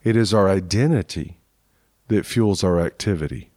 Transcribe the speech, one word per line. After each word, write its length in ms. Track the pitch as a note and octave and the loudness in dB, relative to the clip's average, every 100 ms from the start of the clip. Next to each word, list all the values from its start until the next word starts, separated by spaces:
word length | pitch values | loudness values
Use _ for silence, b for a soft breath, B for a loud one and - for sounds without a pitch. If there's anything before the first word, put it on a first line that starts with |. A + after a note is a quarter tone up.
It 120 | - A2+ | 2 2
is 180 | G#2+ | 2
our 140 | G#2 G2 | 2 4
identity 880 | F#2+ F2+ G2+ C#3+ D3+ F2 - D2 F2+ _ _ _ _ _ _ _ | 2 0 0 2 0 -2 -8 -10 -14 _ _ _ _ _ _ _
that 180 | G#2+ - | -2 0
fuels 360 | - A2 F#2+ | 0 0 2
our 160 | F#2+ F2 | 0 0
activity 720 | E2+ - - F2+ D2 C2 - | 0 -4 -4 -2 -4 -8 -14